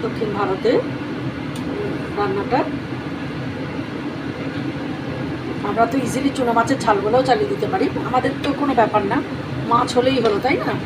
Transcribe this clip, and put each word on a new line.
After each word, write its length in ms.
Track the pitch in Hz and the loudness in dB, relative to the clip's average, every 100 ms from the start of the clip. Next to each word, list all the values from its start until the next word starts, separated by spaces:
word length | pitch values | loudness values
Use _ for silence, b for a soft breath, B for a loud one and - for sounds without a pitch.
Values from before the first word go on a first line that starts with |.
দক্ষিণ 260 | 440 - 214 202 | -4 -2 -2 -2
ভারতে 340 | 190 - 214 320 - - - - - - - - - - - - - - | 0 0 4 2 2 -4 -6 -4 -4 -6 -6 -6 -4 -4 -4 -4 -4 -2
রান্নাটা। 440 | 202 392 - 254 320 - - - - - 143 143 131 - 139 - - - - - - - 277 - - - - - - - 135 147 - - 202 | 0 0 0 0 0 -4 -6 -6 -6 -6 -6 -6 -6 -6 -6 -6 -6 -6 -6 -6 -6 -6 -6 -4 -4 -4 -6 -6 -6 -4 -4 -4 -6 -4 -2
আমরা 180 | 202 226 | 2 2
তো 60 | 277 247 | 2 0
ইজিলি 260 | 254 269 - | 0 0 0
চুনো 140 | 240 233 | 2 2
মাছের 220 | 233 262 | 4 2
ঝাল 140 | - 202 202 | 4 2 4
বলেও 180 | 240 269 | 4 4
চালিয়ে 220 | 240 - | 4 4
দিতে 140 | - 208 | 0 0
পারি, 120 | 381 - - - | 0 0 0 0
আমাদের 220 | 254 262 269 | 0 0 -2
তো 60 | 285 269 | -2 0
কোনো 140 | 277 240 | 2 4
ব্যাপার 220 | 226 214 202 | 4 4 2
না, 60 | 247 294 - - - - | 0 -2 -6 -6 -4 2
মাছ 160 | 233 247 247 | 4 4 4
হলেই 220 | 254 269 220 | 4 4 4
হলো, 120 | 202 254 | 2 2
তাই 120 | 320 - | 2 0
না? 60 | 208 | -4